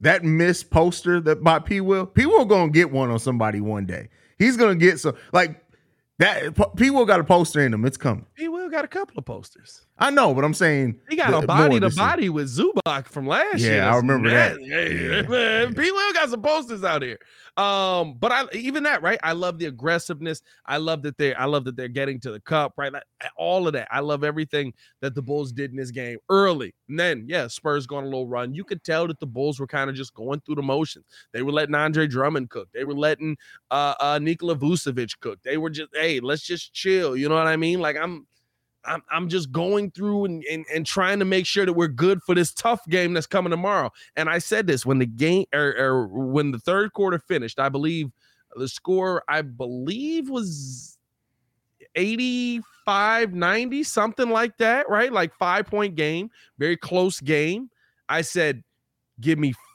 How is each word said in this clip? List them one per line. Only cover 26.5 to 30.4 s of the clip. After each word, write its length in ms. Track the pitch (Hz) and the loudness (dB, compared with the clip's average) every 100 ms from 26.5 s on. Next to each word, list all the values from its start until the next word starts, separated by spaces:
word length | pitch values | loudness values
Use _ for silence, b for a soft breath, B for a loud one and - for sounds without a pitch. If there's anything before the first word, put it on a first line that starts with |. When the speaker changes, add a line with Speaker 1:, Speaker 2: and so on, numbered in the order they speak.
| 156 107 - - | 2 -4 -12 -8
Speaker 2:
And 100 | 151 | -2
then, 260 | 175 131 113 | 0 -2 -4
yeah, 180 | 170 117 | -4 -4
Spurs 380 | - 151 143 | -6 -4 -4
going 200 | 123 143 | -4 -8
a 20 | 135 | -6
little 200 | 131 123 | -6 -4
run. 280 | 123 123 | -6 -6
You 80 | 147 | -8
could 200 | 196 190 | -10 -10
tell 240 | - 160 170 | -4 -2 -2
that 120 | 156 | -6
the 80 | 143 | -8
Bulls 320 | 123 143 135 | -4 -4 -4
were 80 | 135 | -6
kinda 260 | 147 135 | -4 -4
just 220 | 131 135 | -6 -12
going 260 | - 120 143 | -12 -8 -8